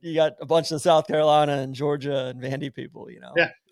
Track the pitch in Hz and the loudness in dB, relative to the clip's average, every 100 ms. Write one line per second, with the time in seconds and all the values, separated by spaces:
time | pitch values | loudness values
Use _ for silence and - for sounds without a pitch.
0 | 165 160 156 - 139 165 151 156 180 156 | -4 0 0 0 0 0 0 -2 4 4
1 | - 156 151 151 147 143 135 127 147 147 | 4 2 4 4 4 0 -4 -4 -2 -2
2 | 139 139 127 127 131 135 147 - 131 - | -4 -4 -4 -8 -8 -6 -8 -10 -16 -16
3 | - 123 123 170 165 - _ | -18 -18 -4 0 0 -4 _